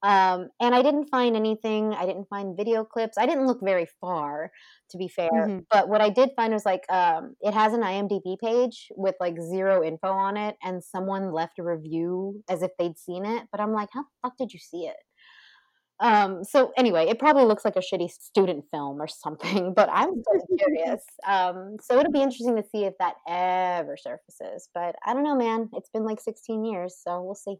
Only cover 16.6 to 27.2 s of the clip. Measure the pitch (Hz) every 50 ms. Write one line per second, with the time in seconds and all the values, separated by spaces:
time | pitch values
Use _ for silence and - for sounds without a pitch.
16.6 | 254 - - - 254 233 185 165 160 165 226 220 240 302 302 277 262 226 214 208
17.6 | - 220 - 190 180 - - 185 175 175 - - - - _ - 196 180 180 147
18.6 | 147 _ - 156 143 143 139 143 151 156 - - - 160 151 151 - 170 185 196
19.6 | 180 180 185 190 202 - 151 180 240 330 381 240 - - 508 370 - - 370 330
20.6 | 302 285 302 - - 254 247 233 - - - - - 196 196 190 185 180 180 185
21.6 | 185 196 214 214 - - 247 247 294 247 - 294 277 269 247 247 233 247 240 220
22.6 | 208 - - 214 208 196 190 _ 185 180 - - _ - 170 180 180 185 185 185
23.6 | 185 180 180 175 160 147 143 135 - - 123 135 _ _ - - - - - -
24.6 | - _ _ 175 175 175 165 - - - 233 262 285 302 294 262 240 226 226 226
25.6 | 226 220 - - - _ _ 220 220 220 214 214 - - 220 - _ - 226 220
26.6 | 220 226 220 185 175 185 180 - - - 175 180